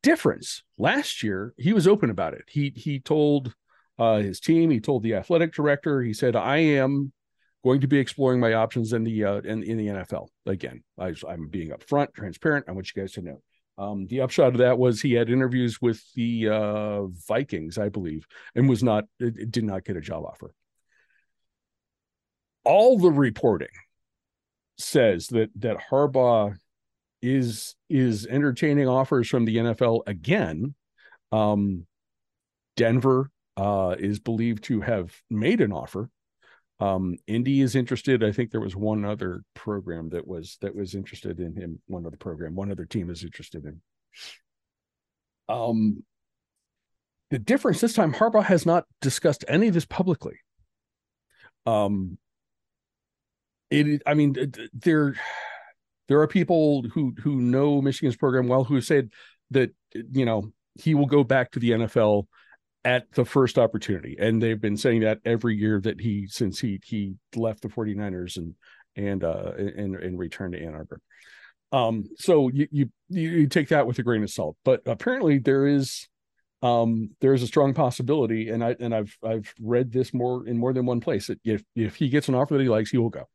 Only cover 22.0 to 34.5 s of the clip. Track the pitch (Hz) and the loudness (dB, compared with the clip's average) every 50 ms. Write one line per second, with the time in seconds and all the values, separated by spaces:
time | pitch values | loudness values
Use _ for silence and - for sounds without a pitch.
22 | _ _ _ _ _ _ _ _ _ _ _ _ _ 117 151 196 220 254 262 208 | _ _ _ _ _ _ _ _ _ _ _ _ _ 4 6 8 8 8 6 8
23 | 175 180 151 139 143 120 107 - - 123 104 82 - - _ - - _ _ _ | 6 6 6 6 2 2 2 2 2 2 2 2 -2 -10 _ -20 -20 _ _ _
24 | _ _ _ _ _ _ _ _ _ _ _ _ _ _ _ - - - - 147 | _ _ _ _ _ _ _ _ _ _ _ _ _ _ _ -14 -12 0 2 4
25 | 123 110 95 85 - - 120 113 110 107 _ 101 110 117 104 87 - - 139 135 | 4 4 4 2 -4 -2 0 0 0 0 _ -8 -6 -6 -6 -6 -6 -2 0 0
26 | 147 143 131 135 127 123 117 110 104 101 98 90 _ _ _ _ _ _ _ _ | 2 2 2 2 4 4 4 4 2 0 -4 -10 _ _ _ _ _ _ _ _
27 | _ _ _ _ - 123 135 135 127 117 110 - - - - _ _ _ 165 135 | _ _ _ _ -2 0 0 0 0 -2 -4 -8 -12 -16 -16 _ _ _ 2 2
28 | 127 123 110 104 110 - 123 139 143 143 123 - - 151 143 143 139 127 127 131 | 2 2 0 -2 -4 -2 -2 0 0 0 0 0 0 2 2 2 2 2 2 2
29 | 135 - 147 131 117 - - 127 117 113 110 113 113 120 113 - 127 117 113 113 | 2 2 2 0 0 2 2 2 2 2 2 2 0 0 0 2 2 2 2 0
30 | - - 101 87 80 - 175 214 139 82 80 78 107 147 143 _ _ _ _ _ | -2 -4 -10 -8 -2 0 0 0 0 -2 -4 -6 -6 -6 -8 _ _ _ _ _
31 | _ - - _ _ _ - 110 107 104 104 104 101 101 95 87 85 _ _ _ | _ -20 -20 _ _ _ 0 2 2 2 2 2 0 0 -2 -4 -8 _ _ _
32 | _ _ _ _ _ _ _ _ _ _ _ _ _ _ _ - 120 113 117 131 | _ _ _ _ _ _ _ _ _ _ _ _ _ _ _ 0 0 2 2 2
33 | 120 135 131 127 135 135 _ _ _ _ _ - 98 101 101 98 95 90 90 - | 4 4 2 2 0 -4 _ _ _ _ _ -4 -2 0 0 0 0 -2 -2 -2
34 | - 101 104 104 _ - 113 110 113 117 | -2 -4 -4 -4 _ -4 -2 -2 0 -2